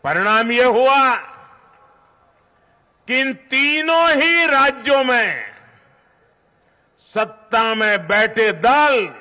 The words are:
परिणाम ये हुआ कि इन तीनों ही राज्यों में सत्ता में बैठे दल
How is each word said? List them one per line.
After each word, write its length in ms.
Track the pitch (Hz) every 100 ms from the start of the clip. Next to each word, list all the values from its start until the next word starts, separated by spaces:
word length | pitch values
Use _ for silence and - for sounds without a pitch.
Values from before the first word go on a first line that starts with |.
परिणाम 480 | 139 165 202 220 226
ये 120 | 240
हुआ 520 | 254 226 262 277 262 220 - - - - _ _ _ _ _ _ _ _ _ _ _ _ _ _ -
कि 120 | 254
इन 140 | 269
तीनों 760 | - _ 262 285 302 320 330 330
ही 360 | 294 320 339 330
राज्यों 580 | 277 277 262 233 277
में 500 | 262 240 208 135 104 - - _ _ _ _ _ _ _ _ _ _ _ _ _
सत्ता 760 | _ 214 214 - _ 226 226
में 340 | 220 214 202 165
बैठे 440 | 208 220 220 220
दल 600 | 170 220 285 302 262 180 -